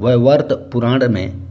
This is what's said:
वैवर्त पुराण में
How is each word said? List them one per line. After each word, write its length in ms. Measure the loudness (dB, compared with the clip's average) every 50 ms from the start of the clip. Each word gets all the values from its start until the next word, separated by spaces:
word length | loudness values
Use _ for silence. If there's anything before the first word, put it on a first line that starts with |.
वैवर्त 680 | 0 2 2 4 4 4 4 2 2 -2 -4 -6 -6 -6 -4
पुराण 360 | -2 0 0 0 2 0 0
में 380 | 0 -2 -4 -6 -8 -10 -14 -14